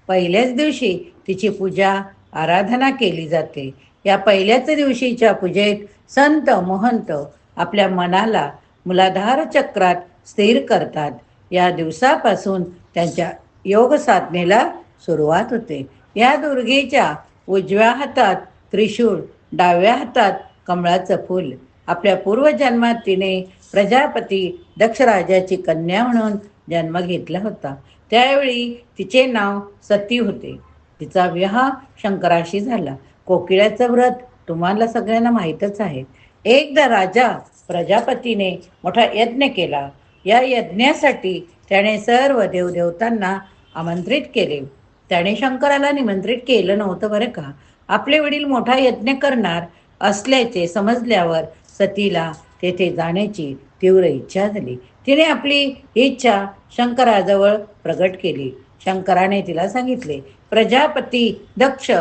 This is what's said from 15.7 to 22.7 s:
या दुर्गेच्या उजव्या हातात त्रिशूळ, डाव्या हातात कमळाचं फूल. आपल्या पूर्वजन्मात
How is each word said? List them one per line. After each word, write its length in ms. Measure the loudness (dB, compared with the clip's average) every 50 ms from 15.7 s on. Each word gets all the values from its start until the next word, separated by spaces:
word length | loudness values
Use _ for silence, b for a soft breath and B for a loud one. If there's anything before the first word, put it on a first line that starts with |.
| -10 -12 -12 -14 b b b b -2
या 200 | 2 2 2 2
दुर्गेच्या 760 | 2 0 -2 -4 -2 0 0 0 0 0 2 2 2 2 0 -2 -6 -12 _ _ _ _
उजव्या 440 | -2 -2 -2 0 0 2 4 4 4
हातात 440 | 2 0 -4 -2 2 2 4 4 2 0 -4 -12 _ _ _ _
त्रिशूळ, 500 | -2 0 0 0 0 0 0 0 0 -2 -6 -10 -16 _ _ -6
डाव्या 420 | 0 2 4 4 4 4 4 4 4
हातात 400 | 2 0 -2 2 2 2 2 2 -2 -8 -16 _ _ _
कमळाचं 500 | -6 -4 -2 0 0 0 0 0 -2 -4 -2 -4
फूल. 240 | -4 -4 -4 -4 -6 -10 -14 -18 -20 _ _ -6
आपल्या 280 | -6 -4 -2 0 0 0
पूर्वजन्मात 800 | 0 0 0 0 2 4 2 2 2 2 2